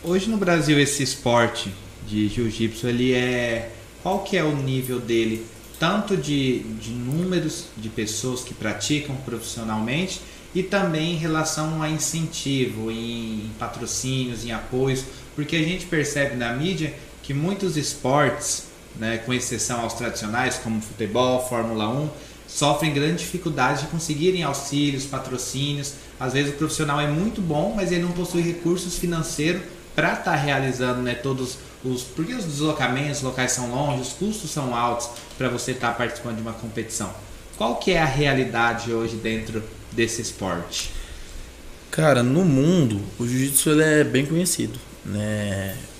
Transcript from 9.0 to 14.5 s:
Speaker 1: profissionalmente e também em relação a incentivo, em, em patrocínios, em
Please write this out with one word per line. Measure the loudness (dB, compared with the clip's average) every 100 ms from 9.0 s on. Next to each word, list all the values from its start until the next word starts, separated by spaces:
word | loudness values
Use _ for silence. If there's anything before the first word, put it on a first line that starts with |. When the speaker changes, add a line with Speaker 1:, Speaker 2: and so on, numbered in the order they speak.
| -2 -6
Speaker 1:
profissionalmente | -6 -6 -6 -6 -2 -2 0 0 -2 -6 -12 -18 -4
e | -2
também | 0 2 2 0 0
em | 0
relação | 0 0 0 -2 -2 -2
a | -2
incentivo, | -2 -2 -2 -2 -2 -2 0 0 0 -4
em, | -4 -6 -6 -6 -6
em | -6 -6
patrocínios, | -8 -6 -6 -4 -2 -2 -2 -4
em | -6